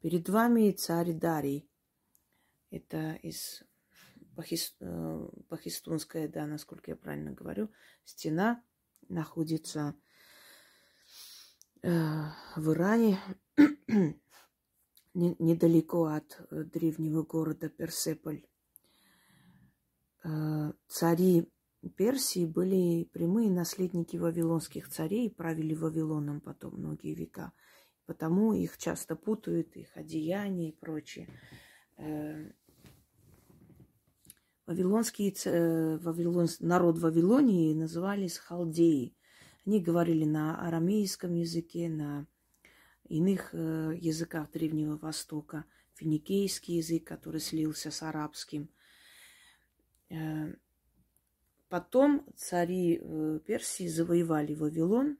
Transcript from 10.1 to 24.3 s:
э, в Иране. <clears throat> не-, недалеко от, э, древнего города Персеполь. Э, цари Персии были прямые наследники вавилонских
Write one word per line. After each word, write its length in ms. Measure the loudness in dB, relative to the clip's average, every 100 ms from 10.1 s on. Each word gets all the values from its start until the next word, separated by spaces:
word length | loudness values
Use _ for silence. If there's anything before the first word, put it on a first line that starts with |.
| _ -20 -20 -20 -20 -20 _ _ _ _ -20 -20 -20 -20 _ -20 _
э, 80 | 0 2 2 -2 -6 -10 -12 -4
в 160 | 0
Иране. 460 | 2 4 6 6 4 -2 -14 _ 6
<clears throat> 160 | 6 6 0 4 4 0 _ -20 _ _ _ _ _ _ _
не-, 220 | 0 0 2
недалеко 680 | 2 4 6 6 4 0 0
от, 340 | -2 -8 -20 -12
э, 140 | -10
древнего 580 | -8 -2 -2 -2 -2 -2
города 460 | -2 -2 -2 -4 -8
Персеполь. 760 | -8 -8 -4 -4 -6 -8 -10 _ _ _ _ _ _ _ _ _ _ _ _ _ _ _ _ _ _
Э, 480 | -6 -4 -2 -2 -4 -6 _
цари 600 | 0 4 6 8 8 4 _ _ _ -16 0
Персии 500 | 0 2 -2 0 -2
были 580 | 0 2 4 4 2 -2
прямые 380 | -2 0 2 2
наследники 680 | 2 0 -2 -2 -2 -4 -2
вавилонских 720 | -2